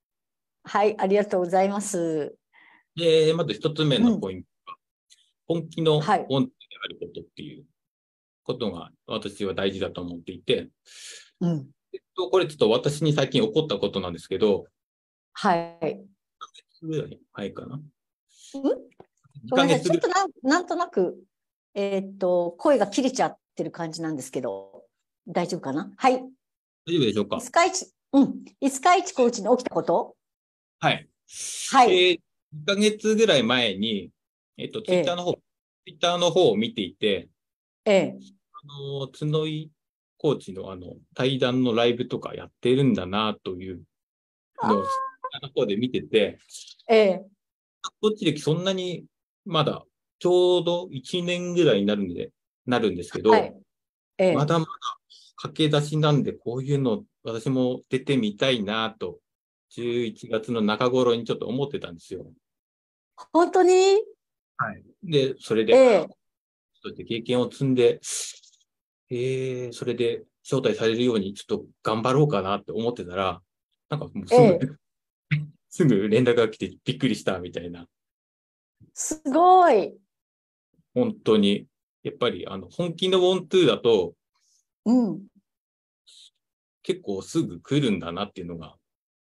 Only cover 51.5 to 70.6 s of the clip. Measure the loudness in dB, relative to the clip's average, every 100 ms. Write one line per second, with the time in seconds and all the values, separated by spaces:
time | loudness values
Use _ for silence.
51.5 | 2 4 4 2 -2 -4 -6 -10 _ _
52.5 | _ -4 -2 0 -4 -8 -2 4 4 2
53.5 | -10 _ _ _ _ _ 0 2 2 2
54.5 | 0 -2 -8 -10 -10 _ -20 _ -16 -10
55.5 | -2 0 0 0 0 2 2 0 -6 -8
56.5 | -6 -2 0 0 -2 -6 _ -10 -6 -2
57.5 | 0 0 -2 -4 -4 0 0 0 0 0
58.5 | 0 -2 -4 -4 -6 -10 -10 _ _ _
59.5 | _ _ -10 -6 -4 -4 -2 0 0 0
60.5 | 0 2 4 4 4 4 2 0 -4 -4
61.5 | -4 -4 -6 -10 -16 -14 -14 -14 -20 _
62.5 | _ _ _ _ _ _ -20 -2 2 4
63.5 | 6 6 6 6 4 0 -10 _ _ _
64.5 | -8 -8 -8 -18 _ -2 0 0 -2 -2
65.5 | 0 6 8 8 6 2 -10 _ _ _
66.5 | _ _ _ -16 -12 -8 -6 -2 0 0
67.5 | -2 0 4 4 4 -6 -10 -10 -14 _
68.5 | _ _ _ _ _ -8 -4 -2 -2 -4
69.5 | -6 -8 -8 -6 -2 -2 -2 -8 _ -4
70.5 | 0